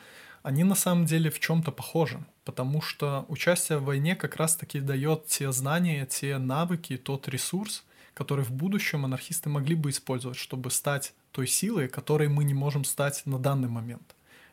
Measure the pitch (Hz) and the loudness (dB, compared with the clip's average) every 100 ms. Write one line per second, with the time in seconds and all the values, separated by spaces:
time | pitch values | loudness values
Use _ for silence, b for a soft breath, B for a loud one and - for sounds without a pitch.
0 | B B B B 143 139 190 190 185 175 | B B B B 0 4 6 4 4 4
1 | 156 160 160 - - 165 160 - - 160 | 4 4 2 0 2 2 2 -2 -2 0
2 | 156 123 - _ - - 131 151 - - | 0 -2 -12 _ -10 -4 0 0 -2 -2
3 | 143 139 - 143 170 175 - 147 135 139 | -2 -2 -4 0 2 2 2 0 0 0
4 | 156 185 147 - 160 - - 143 139 135 | 2 0 -2 0 0 0 -2 -4 -2 0
5 | 147 156 - - 139 127 135 170 175 143 | 2 0 0 -2 0 0 0 2 2 2
6 | 131 - 139 139 127 139 175 170 - 127 | -2 -4 -2 0 0 0 0 -2 -4 -8
7 | - 135 - 127 - 180 214 - - B | -4 -6 -4 -4 -2 -4 -4 -10 -14 B
8 | B - - 139 120 131 185 202 - 151 | B -8 -2 0 0 -2 0 0 0 0
9 | 131 127 - 170 151 147 139 165 143 131 | 0 -2 -4 -4 -2 0 2 2 0 -2
10 | - 127 127 123 - 131 123 - 147 139 | -2 -4 -4 -8 -8 -6 -4 -2 0 -2
11 | - - _ - 127 - 202 214 127 - | -4 -12 _ -4 0 0 0 0 -2 -2
12 | - 151 147 147 143 139 143 143 135 - | 0 2 4 4 2 2 0 0 -2 0
13 | 143 - 139 135 139 139 127 117 117 117 | 0 -2 -4 0 2 2 0 -2 -6 -12
14 | - - B B B | -16 -20 B B B